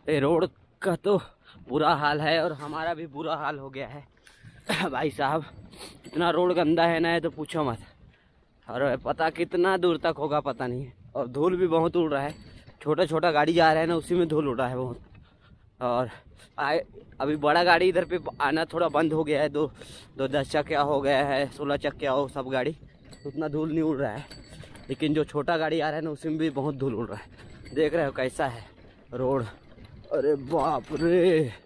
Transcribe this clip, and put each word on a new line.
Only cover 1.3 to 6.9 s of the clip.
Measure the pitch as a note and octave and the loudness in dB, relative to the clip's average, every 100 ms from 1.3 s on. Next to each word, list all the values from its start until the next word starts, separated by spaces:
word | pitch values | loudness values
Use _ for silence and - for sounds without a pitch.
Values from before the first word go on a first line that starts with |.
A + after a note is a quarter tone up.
| _ - - - | _ -20 -20 -6
बुरा | C3+ D#3 | 0 2
हाल | D#3 D3 D3+ | 4 2 0
है | D#3 E3 | 2 2
और | D#3+ | 0
हमारा | C#3+ D3 D#3 D#3+ | -4 -8 -6 -4
भी | D#3+ D#3+ | -6 -8
बुरा | C#3 D#3+ | -8 -6
हाल | D3+ D3 D3 | -4 -4 -6
हो | C3+ | -10
गया | C3 A#2+ | -12 -12
है। | C#3 C3+ _ - - - - | -14 -20 _ -20 -20 -20 -20
<coughs> | - E3+ F3 | -6 -2 -2
भाई | B2+ D3+ | 0 -2
साहब, | - C#3 D#3+ D3 - - - - - - | 0 0 0 -4 -18 -20 -18 -20 -18 -10
इतना | - E3+ | 0 2
रोड | D#3+ F3+ | 4 2
गंदा | F3 D#3 E3 | 4 4 4
है | E3+ | 4